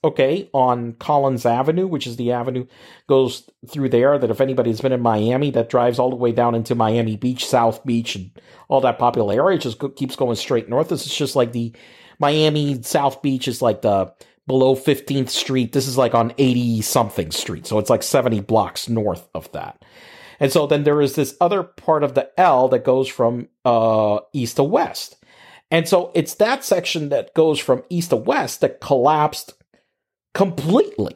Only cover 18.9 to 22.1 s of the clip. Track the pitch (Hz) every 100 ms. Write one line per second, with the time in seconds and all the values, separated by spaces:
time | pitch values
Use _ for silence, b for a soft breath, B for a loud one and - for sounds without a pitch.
18.9 | 113 104 85 - 80 - - - - B
19.9 | B B B B B 139 156 147 147 147
20.9 | 147 139 151 135 - 175 196 - - -
21.9 | 156 143